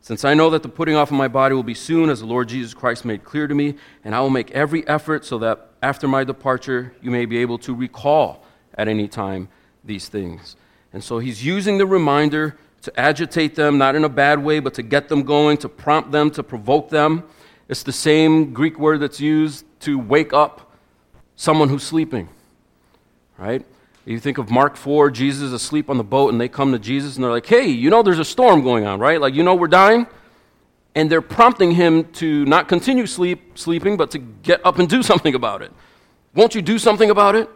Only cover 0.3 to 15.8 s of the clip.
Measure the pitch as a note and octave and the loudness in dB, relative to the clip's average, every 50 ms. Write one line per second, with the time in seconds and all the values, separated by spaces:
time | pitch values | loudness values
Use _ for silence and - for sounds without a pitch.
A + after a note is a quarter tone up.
0.3 | D3 D3+ D#3+ D#3+ D#3+ D#3 D#3 B2 - - E3 D#3+ D3+ D3+ D3 C#3+ D3 C#3 C3+ C3 | 4 4 4 4 2 0 -4 -8 -8 -6 -4 0 0 0 0 0 0 -2 -2 0
1.3 | A#2 C3+ C3+ C3+ C3+ C3 A#2+ A#2 A#2 - - - D#3+ E3 E3 D#3 C#3 G#2+ A2 A2 | 0 0 0 2 0 -2 -4 -6 -10 -12 -6 -2 0 0 0 0 -2 -4 -6 -6
2.3 | A#2+ B2 B2 A2 A#2 C3 A#2+ A2+ - - - B2 A#2 A2+ - A#2+ G#2+ G2 - - | -4 -4 -4 -4 -6 -10 -10 -10 -12 -6 -4 -4 -4 -4 -6 -8 -8 -8 -10 -10
3.3 | - D3+ D3+ C#3+ C#3+ C#3+ C#3+ D3 C#3 C#3+ - - _ _ _ G#2+ G#2+ A#2+ C3+ C3+ | -6 -6 -4 -2 -2 -2 -2 -2 -4 -10 -18 -20 _ _ _ -6 -4 -2 0 0
4.3 | C3 B2+ A2 - - C3+ D3+ C#3+ D#3+ E3 D#3 - D3+ D3+ - D#3 D#3 D3 - - | 0 -2 -4 -4 -4 -4 -4 -2 -2 -6 -2 -2 -4 -4 -2 -6 -6 -6 -6 -8
5.3 | B2+ A2+ A2+ A2+ A2 - - _ _ _ - C3+ C#3 - - C3+ C3+ C3+ C3+ B2+ | -8 -6 -4 -4 -4 -6 -10 _ _ _ -6 -6 -6 -4 -4 -2 -2 -2 -2 -4
6.3 | C3 - - C3+ B2+ B2+ - C#3 C3 B2 B2+ B2+ - _ - B2 B2 B2 A#2+ A2 | -8 -6 -4 -4 -4 -4 -4 -6 -8 -8 -8 -10 -20 _ -8 -6 -4 -4 -4 -4
7.3 | A#2 A#2 B2 A#2+ A#2+ A#2 - - B2 A#2 B2+ B2 - - - C#3+ D3 D#3 C3 F2+ | -2 -4 -4 -4 -4 -10 -10 -10 -8 -8 -8 -10 -10 -6 -2 0 2 2 2 0
8.3 | C#2 - _ _ _ _ _ _ - - G#2+ G#2+ A2 G#2+ G#2 G#2 - A2+ G2+ F#2+ | -4 -14 _ _ _ _ _ _ -8 -6 -4 -2 -2 -4 -4 -6 -8 -10 -8 -8
9.3 | F#2+ F#2+ F#2 F#2+ _ _ _ _ _ _ _ - G#2+ F#2+ - - - G#2 F#2+ F2 | -8 -10 -12 -14 _ _ _ _ _ _ _ -14 -12 -12 -12 -12 -10 -10 -10 -10
10.3 | E2 - - - - _ _ _ _ _ _ _ - G2 - - B2 A2+ A#2+ B2+ | -12 -16 -20 -20 -20 _ _ _ _ _ _ _ -18 -18 -12 -8 -8 -8 -6 -8
11.3 | A2+ G2+ B2 D3 F#3 G3+ F#3 G#3 G3+ G3 G3 F#3+ G3 F#3 D#3+ D3 C#3 D3 D3+ D3+ | -10 -8 -6 -6 -6 -4 -2 -2 0 0 0 2 2 2 2 2 2 2 2 0
12.3 | D3 D#3 D#3 D3+ - _ _ _ _ _ - - - - B2+ D3 D3+ C3+ E3 - | 0 -2 -4 -6 -8 _ _ _ _ _ -18 -10 -4 0 0 0 0 0 -6 -4
13.3 | - E3 D#3 D3 D3+ - D3+ D3 C#3+ C#3 C3+ C3+ C#3 D#3 D#3 D3+ C3 C#3+ C#3 C#3+ | -2 -2 -2 -2 0 0 0 2 4 4 2 2 2 2 0 0 2 2 2 2
14.3 | D3+ D3 C#3 D3+ D#3 D3+ C#3 C3+ - - A#2 A2 C#3 C#3+ C#3+ - D#3 C#3+ C#3 B2 | 2 0 0 -2 -2 -2 -2 -6 -8 -8 -6 -2 -2 -2 0 0 -2 -2 0 2
15.3 | D3 D3 D3+ D3+ D3 C#3+ - B2+ _ - | 2 2 4 2 2 0 -4 -12 _ -8